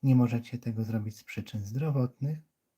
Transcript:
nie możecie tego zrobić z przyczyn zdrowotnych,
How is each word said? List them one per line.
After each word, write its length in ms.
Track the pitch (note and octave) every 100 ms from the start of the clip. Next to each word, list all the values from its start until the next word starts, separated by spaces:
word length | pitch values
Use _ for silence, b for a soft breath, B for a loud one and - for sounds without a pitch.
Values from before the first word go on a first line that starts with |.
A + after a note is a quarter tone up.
nie 120 | C#3 B2+
możecie 420 | A#2+ A#2 - A#2+
tego 260 | A#2 A2
zrobić 340 | A2 A2 G#2+ -
z 60 |
przyczyn 420 | - - - G#2+ G2
zdrowotnych, 720 | B2+ D#3 C#3 B2 - C#3+ D#3 - _ _